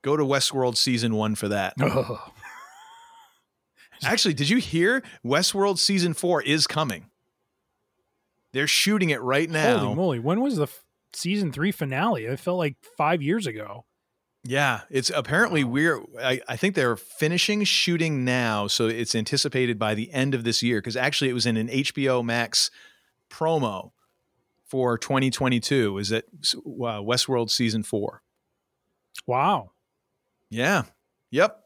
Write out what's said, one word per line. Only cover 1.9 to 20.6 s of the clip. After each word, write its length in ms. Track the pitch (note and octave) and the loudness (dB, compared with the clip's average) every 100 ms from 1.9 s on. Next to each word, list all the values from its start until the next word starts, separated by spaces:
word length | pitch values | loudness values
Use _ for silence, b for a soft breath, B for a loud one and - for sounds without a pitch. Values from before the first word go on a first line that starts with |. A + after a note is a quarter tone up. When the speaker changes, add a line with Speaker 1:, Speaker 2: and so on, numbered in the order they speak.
| B2 - - - - - - - G5 A5+ A#5 A#5+ A#5 - _ _ _ _ _ B B | 0 -4 -8 -12 -20 -20 -20 -20 -20 -20 -20 -20 -20 -20 _ _ _ _ _ B B
Speaker 1:
Actually, 320 | C#3 G#3+ G#3 C#3+ | -2 2 2 0
did 120 | C#3+ | 2
you 80 | A#3+ | 0
hear 440 | - E3 F#3 C4 B B A#2+ | 0 2 2 2 B B 0
Westworld 540 | C#3+ F#3+ G3 G3+ F#3 | 2 2 2 0 2
season 340 | - G3 F3 | 2 2 2
four 280 | D#3+ F3+ E3+ | 0 2 2
is 240 | A2+ D#3 - | 2 2 2
coming? 420 | D#3 D3+ F2+ - _ _ _ _ _ _ _ _ _ _ _ _ _ _ | 0 -2 -4 -10 _ _ _ _ _ _ _ _ _ _ _ _ _ _
They're 140 | C3 D3 | -2 0
shooting 420 | - G3 G#3 F3+ | 2 2 2 2
it 120 | C3+ | 2
right 280 | B2 C3+ E3 | 2 2 2
now. 300 | D#3 D3 A#2+ | 2 2 2
Speaker 2:
Holy 160 | G#2 A2+ | 2 0
moly. 240 | F#3 B2 | 0 0
When 200 | B2+ F#3+ | 0 0
was 140 | C4+ G#3+ | 0 0
the 60 | |
f-, 200 | D3 - _ _ _ | -2 -4 _ _ _
season 380 | - E3+ G#3 F3+ | -8 -2 0 -2
three 200 | B2+ F#3 | 0 0
finale? 540 | - C#3+ C3 A3 F#3+ A2+ | 0 -4 0 0 0 -2
It 140 | C3 | -4
felt 200 | - F3+ | -2 0
like 160 | D#3 C3 - - | -2 -4 -20 -2
five 280 | D3+ E3+ | 0 2
years 240 | C#3+ A3 F3 | 0 -2 -2
ago. 380 | G#2+ G#2+ G#2 - _ _ _ _ _ | -8 -12 -14 -20 _ _ _ _ _
Speaker 1:
Yeah, 380 | A#2+ C3+ C#3+ A2+ - | -4 0 2 0 -2
it's 180 | C#3 B2 | -2 0
apparently 540 | D3+ A#2+ D#3 A#3 D#3+ | -4 0 2 2 2
Speaker 2:
Wow. 80 | B2+ | 2
Speaker 1:
we're, 300 | C3 E3 C3+ - A#2 | 2 2 0 -4 -6
I, 200 | B2+ C3 - | -2 -2 -4
I 100 | A#2+ | -2
think 180 | G3 F#3+ | 0 2
they're 200 | B2+ A2 | 0 0
finishing 680 | - - D#3 F3 - G#3 | -6 -4 -2 0 0 0
shooting 600 | G3 - - E3+ E3 C#3+ | 0 0 0 0 0 0
now, 440 | B2+ B2+ A#2 G#2+ G2+ | 0 2 2 0 -2
so 200 | - A2+ | 0 0
it's 280 | A2+ A2+ A2+ | 0 -2 -2
anticipated 640 | G#2+ C#3 D3 C3 B2 A2 | -2 -2 0 0 0 0
by 160 | G#2+ G#2 | 0 -2
the 160 | A2+ | -2
end 220 | C#3+ C3+ C3+ | -2 0 0
of 80 | |
this 180 | A#2 A2 | 0 0